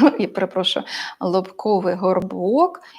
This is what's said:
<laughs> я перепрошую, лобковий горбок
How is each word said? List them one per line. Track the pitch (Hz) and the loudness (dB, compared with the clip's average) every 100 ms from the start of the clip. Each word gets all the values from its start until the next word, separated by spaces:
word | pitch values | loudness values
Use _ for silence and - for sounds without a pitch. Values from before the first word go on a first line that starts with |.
<laughs> | 277 - | 4 4
я | 190 | -2
перепрошую, | - - 185 180 - - - - - | -2 -4 -2 -2 -2 -6 -8 -10 -6
лобковий | 185 190 185 - 214 196 185 | -2 0 -2 -4 0 0 0
горбок | 180 185 185 185 185 185 262 359 - - | 0 0 0 -2 -2 0 2 2 -2 -20